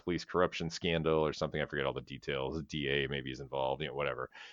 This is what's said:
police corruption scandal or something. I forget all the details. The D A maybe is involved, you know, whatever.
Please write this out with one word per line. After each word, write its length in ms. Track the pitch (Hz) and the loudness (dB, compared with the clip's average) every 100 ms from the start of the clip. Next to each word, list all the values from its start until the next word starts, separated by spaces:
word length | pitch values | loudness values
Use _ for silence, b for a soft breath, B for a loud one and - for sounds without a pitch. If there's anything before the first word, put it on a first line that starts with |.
police 220 | - 82 | -2 -2
corruption 460 | - 90 90 - 82 | 0 4 4 2 -4
scandal 540 | - 90 82 78 78 76 | -2 2 4 4 4 4
or 60 | |
something. 260 | - 78 78 | 2 -2 0
I 60 | 71 | -2
forget 180 | 71 67 | 0 0
all 60 | |
the 80 | 65 | -2
details. 560 | 65 69 - 69 65 80 | -6 -8 -4 -2 -2 -2
The 60 | |
D 260 | 71 78 69 | -4 -2 2
A 180 | 69 67 | 2 2
maybe 220 | 69 65 | -2 -4
is 80 | 64 | -8
involved, 420 | 67 67 65 67 | -4 -2 0 0
you 60 | 76 | -2
know, 60 | |
whatever. 360 | 67 69 62 64 b b | -2 -2 -2 -8 b b